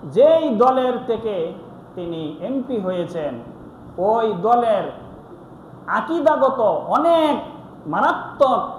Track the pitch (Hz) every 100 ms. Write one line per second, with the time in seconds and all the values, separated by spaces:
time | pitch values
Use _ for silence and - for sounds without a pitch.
0 | 175 147 285 320 320 214 254 262 254 240
1 | - 220 226 196 165 - - - - -
2 | 170 165 156 160 180 269 247 240 185 185
3 | 170 170 147 123 - - - - - -
4 | 190 226 220 190 196 240 233 202 170 -
5 | - - - - - - - - - 196
6 | 226 330 294 294 262 254 214 160 - 214
7 | 330 330 311 262 - - - - - 165
8 | 226 - - - 269 202 -